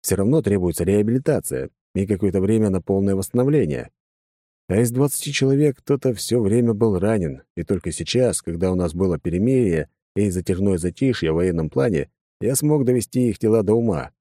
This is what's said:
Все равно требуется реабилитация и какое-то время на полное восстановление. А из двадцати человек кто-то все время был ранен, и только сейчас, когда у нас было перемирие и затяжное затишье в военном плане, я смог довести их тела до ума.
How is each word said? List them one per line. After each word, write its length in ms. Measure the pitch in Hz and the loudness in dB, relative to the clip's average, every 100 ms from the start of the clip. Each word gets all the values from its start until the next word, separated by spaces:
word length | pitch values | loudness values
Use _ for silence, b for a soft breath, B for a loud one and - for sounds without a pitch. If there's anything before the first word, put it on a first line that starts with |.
Все 160 | - 95 | -2 0
равно 260 | 98 156 | 2 0
требуется 420 | 110 101 90 80 | 2 0 0 -2
реабилитация 840 | 87 104 107 123 139 127 - 65 67 _ _ | 0 2 2 0 0 -2 -2 -8 -8 _ _
и 120 | 90 98 | -6 -2
какое-то 340 | 98 101 92 | 0 0 0
время 300 | 95 110 107 | 2 2 2
на 120 | 92 | 0
полное 320 | - 98 98 | 0 0 2
восстановление. 760 | 95 98 123 131 147 92 65 60 _ _ _ _ _ _ _ _ | -2 -2 -2 0 2 0 -4 -8 _ _ _ _ _ _ _ _
А 120 | 95 | 0
из 100 | 120 | 2
двадцати 420 | 120 139 - - | 2 -2 -2 -6
человек 460 | 143 135 139 151 135 | -2 2 2 2 0
кто-то 360 | - 143 131 | -2 0 0
все 260 | 110 - 120 | -4 -2 0
время 340 | 101 113 117 | 2 2 2
был 240 | 107 113 92 | 2 2 2
ранен, 440 | 101 110 82 65 - - | 0 0 -2 -6 -14 -12
и 60 | |
только 300 | 85 98 - | -4 -4 -4
сейчас, 500 | 80 80 120 123 92 | -8 -2 0 0 0
когда 300 | - 82 92 | -6 -2 0
у 20 | |
нас 200 | 92 87 | 0 -2
было 240 | 80 95 78 | 0 0 0
перемирие 720 | 87 85 113 131 113 80 76 _ _ - | -2 0 2 2 2 0 -4 _ _ -2
и 140 | 104 | -2
затяжное 480 | 90 85 92 101 92 | -2 -2 0 0 0
затишье 540 | 87 - 135 120 80 | -2 -2 -2 0 0
в 40 | 78 | 0
военном 340 | 92 85 78 | 0 0 -2
плане, 400 | - 131 85 67 _ _ _ | -2 0 0 -4 _ _ _
я 160 | 107 131 | -2 0
смог 280 | 147 151 | 0 2
довести 440 | 123 123 107 127 123 | 2 0 0 -2 -2
их 100 | 98 | 0
тела 240 | 113 113 | 0 2
до 120 | 98 | 2
ума. 360 | 113 117 85 64 _ | 2 2 -2 -6 _